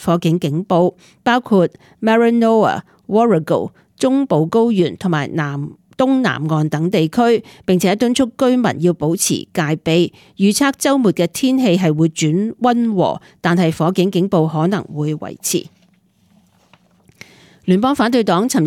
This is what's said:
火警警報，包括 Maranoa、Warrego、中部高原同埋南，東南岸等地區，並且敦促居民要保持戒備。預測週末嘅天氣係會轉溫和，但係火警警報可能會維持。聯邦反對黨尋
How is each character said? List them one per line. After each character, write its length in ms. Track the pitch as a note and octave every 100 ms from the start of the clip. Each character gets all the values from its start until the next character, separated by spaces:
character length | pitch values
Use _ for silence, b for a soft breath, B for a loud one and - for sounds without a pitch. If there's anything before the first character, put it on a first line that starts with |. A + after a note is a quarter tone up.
火 140 | - E3+
警 200 | E3+ E3+
警 260 | D#3+ D3+ G3
報， 280 | F3 F3+ - b b
包 160 | - B3
括 280 | - G3+ E3 - b b
Maranoa、 800 | A3 A3+ A#3 A#3 A3+ A3+ D#3+ F#3 - b -
Warrego、 640 | G#3 A#3 F3 D#3 C#3 F2+ - b b
中 300 | C4 C4+ C#4
部 180 | D#3 D#3+
高 260 | A3+ A#3
原 240 | G#3 D#3+ F2
同 140 | F#3+
埋 180 | D#3 C3+
南， 360 | E3 D3 C#3+ D3 - _ -
東 240 | C4 C4
南 240 | A3+ B2 D#3
岸 220 | D#3 D3+
等 220 | D3+ E3
地 160 | G3 D#3+
區， 360 | A#3 A#3+ A3+ - B -
並 140 | F3+
且 160 | F3+ G3+
敦 180 | A#3+
促 160 | B3 B3+ -
居 180 | B3+ B3+
民 160 | G#3+ -
要 100 | F3
保 220 | E3 D3 E3+
持 180 | - C3+ -
戒 240 | - D3+ D#3
備。 280 | - E3 E3+ b b b
預 200 | G3 G#3
測 160 | C#4
週 220 | C4+ D4 C#4
末 160 | A3
嘅 140 | F3 E3+
天 320 | - C4 C4
氣 180 | B3 F3
係 160 | F#3
會 180 | D3+ D#3+
轉 440 | - D#3 E3+ G#3+ -
溫 320 | B3 A#3+ A#3
和， 260 | G3 C#3 - b b
但 160 | E3 F3
係 180 | E3 D#3
火 160 | E3
警 200 | F#3+ F#3
警 180 | F#3+ G3
報 180 | F3+ D#3
可 200 | D#3 E3+
能 160 | G3
會 320 | - D3+ D3+ D3+
維 200 | F#2+ -
持。 240 | - - - _ _ _ _ _ _ _ _ _ _ _ _ _ _ - B B B B -
聯 160 | F#3
邦 140 | B3 C#4+
反 160 | A3
對 120 | A#3+
黨 240 | G#3+ F3+ B3
尋 160 | A3+